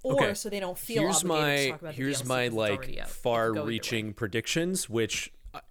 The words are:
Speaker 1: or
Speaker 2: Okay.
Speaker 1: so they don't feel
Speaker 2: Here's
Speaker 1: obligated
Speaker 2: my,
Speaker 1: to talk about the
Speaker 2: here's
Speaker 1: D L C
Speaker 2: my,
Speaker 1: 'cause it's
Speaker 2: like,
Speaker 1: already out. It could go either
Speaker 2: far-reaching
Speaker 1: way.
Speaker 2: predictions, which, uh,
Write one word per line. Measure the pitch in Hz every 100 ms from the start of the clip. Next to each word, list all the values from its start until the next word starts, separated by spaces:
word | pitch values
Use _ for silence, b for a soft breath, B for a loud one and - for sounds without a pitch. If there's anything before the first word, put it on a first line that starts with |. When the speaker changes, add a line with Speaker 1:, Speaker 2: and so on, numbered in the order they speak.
Speaker 1:
or | 254 277
Speaker 2:
Okay. | 226
Speaker 1:
so | 202 214
they | 202
don't | 185 185
feel | - 226
Speaker 2:
Here's | 190 185
Speaker 1:
obligated | 180 156 147
Speaker 2:
my, | 143 135
Speaker 1:
to |
talk | 147
about | 165 131
the |
Speaker 2:
here's | 135 131
Speaker 1:
D |
L | 127
C |
Speaker 2:
my, | 127
Speaker 1:
'cause | 123
it's | 110
Speaker 2:
like, | 107 98
Speaker 1:
already | - -
out. | -
It |
could | -
go | 123
either | 113 113
Speaker 2:
far-reaching | 107 131 113 - 113 107
Speaker 1:
way. |
Speaker 2:
predictions, | 101 107 113 - 165 175 190 -
which, | 113 110 - - - -
uh, | - -